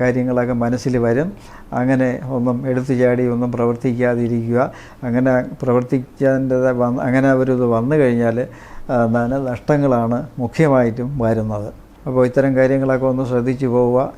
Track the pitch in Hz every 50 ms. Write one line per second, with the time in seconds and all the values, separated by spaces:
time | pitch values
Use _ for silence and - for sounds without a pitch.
0 | 127 123 123 127 123 127 123 123 120 120 127 117 117 117 127 123 - 139 123 123
1 | 117 117 117 131 160 190 202 - - - - - - - 135 123 123 131 135 131
2 | 131 127 123 - - 127 135 123 120 127 120 120 139 135 127 127 127 139 131 120
3 | 127 123 123 123 127 123 120 117 123 123 120 117 117 120 120 117 - 131 117 120
4 | 123 123 120 120 120 113 120 117 113 117 117 120 139 175 - - - - - -
5 | 131 123 117 123 127 131 127 127 123 - - - 139 127 123 123 123 123 143 131
6 | 123 - - - 143 135 135 135 135 131 127 127 127 131 127 120 123 120 120 131
7 | 143 123 123 135 135 139 135 127 127 131 127 123 123 120 117 113 117 131 156 156
8 | 139 123 120 117 117 117 113 120 131 - - - - - - - - - 135 120
9 | 117 113 113 120 120 120 131 139 135 127 123 - - - 151 143 143 139 123 117
10 | 117 113 120 123 160 - - - 123 117 - - 160 147 135 127 120 117 110 127
11 | 120 131 143 135 117 113 113 113 107 107 107 104 104 - - - - - - -
12 | - - 131 127 127 123 - 139 131 135 131 127 131 127 135 135 135 131 131 127
13 | 131 131 127 127 131 120 127 120 120 127 127 135 139 123 117 123 123 120 123 127
14 | 131 - -